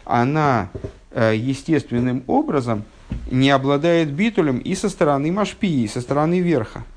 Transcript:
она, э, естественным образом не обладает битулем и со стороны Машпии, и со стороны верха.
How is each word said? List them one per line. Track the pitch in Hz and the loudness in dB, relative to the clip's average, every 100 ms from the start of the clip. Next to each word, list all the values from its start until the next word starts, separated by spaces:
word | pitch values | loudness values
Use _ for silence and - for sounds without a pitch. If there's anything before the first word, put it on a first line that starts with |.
она, | - 120 123 156 147 120 92 - - - - | -2 0 2 2 2 0 -2 -8 -14 -14 -10
э, | 123 113 | -2 0
естественным | 110 127 131 - 147 - 120 123 123 | 0 -2 -4 0 0 0 -2 -2 -2
образом | - 269 311 151 120 107 107 - - - - | 0 0 0 -2 -2 -4 -6 -16 -12 -10 -4
не | 127 135 | 2 4
обладает | 139 135 143 170 165 156 | 4 2 2 4 2 2
битулем | 139 226 208 151 123 | 0 0 2 0 0
и | - | -2
со | 180 202 | -4 -2
стороны | - 156 139 151 | 0 2 2 0
Машпии, | 196 202 - 196 143 | 0 -2 -2 0 0
и | 107 | 0
со | 123 | -4
стороны | 120 143 156 180 | -2 0 2 2
верха. | 175 143 107 - - | 2 0 -2 -10 -16